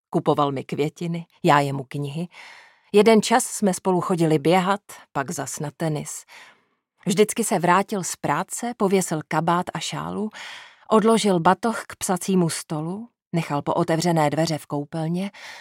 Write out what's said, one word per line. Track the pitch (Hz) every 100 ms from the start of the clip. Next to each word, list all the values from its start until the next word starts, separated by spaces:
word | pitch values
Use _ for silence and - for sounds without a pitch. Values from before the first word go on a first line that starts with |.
| _
kupoval | 170 160 147 143
mi | 135
květiny, | - 165 147 - 175 170 165 _
já | 175 147
jemu | 143 139
knihy. | 127 143 143 147 175 - - - - _ _
Jeden | 202 208 220
čas | - 233 -
jsme | - 202
spolu | 180 - 185
chodili | - 180 165 156
běhat, | 147 185 180 196 - - -
pak | - 139
zas | 165 135 -
na | 147 -
tenis. | 165 151 151 - - - - _ _ _ _ _ -
Vždycky | 175 208 -
se | 226 196
vrátil | 175 180 196 202
z | 170 -
práce, | 156 147 190 - 240 240
pověsil | 196 190 180 160 -
kabát | 156 165 170 180
a | 160
šálu, | - 151 156 185 214 - - - - _ -
odložil | 220 214 226 202 180
batoh | 165 185 233 220 -
k | -
psacímu | - 180 - 190 170
stolu, | - - 156 160 196 233 _ _
nechal | 170 - 143
pootevřené | 147 - 170 165 180 165 151
dveře | 147 165 151
v | -
koupelně, | 147 143 160 160 175 196 - - -